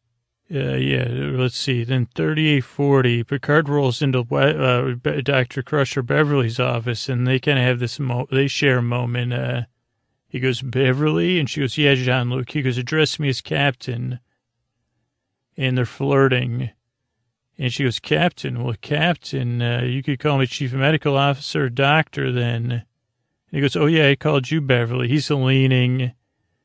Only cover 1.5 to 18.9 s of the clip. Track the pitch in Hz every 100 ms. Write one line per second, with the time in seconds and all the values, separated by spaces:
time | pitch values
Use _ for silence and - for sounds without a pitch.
1.5 | - - 123 117 131 120 - 160 156 156
2.5 | 143 - - 143 139 123 120 113 139 -
3.5 | 151 143 147 131 120 143 127 117 139 139
4.5 | 156 131 123 131 123 147 147 127 135 123
5.5 | - - 147 135 139 120 143 147 143 113
6.5 | 120 127 120 117 113 - 123 127 131 151
7.5 | 135 127 123 120 - 131 123 - 135 139
8.5 | - 143 127 120 123 123 123 123 123 127
9.5 | 127 120 _ _ _ _ _ _ 127 131
10.5 | 120 131 127 131 131 151 160 175 180 131
11.5 | 151 131 - 147 131 127 127 120 131 120
12.5 | 151 131 123 120 156 151 - 143 127 -
13.5 | 151 143 - - 120 127 123 _ _ _
14.5 | _ _ _ _ _ _ _ _ _ _
15.5 | - 131 127 120 - 139 139 135 127 127
16.5 | 120 123 - _ _ _ _ _ _ _
17.5 | - 127 - 131 - - 151 175 - 139
18.5 | 123 123 110 -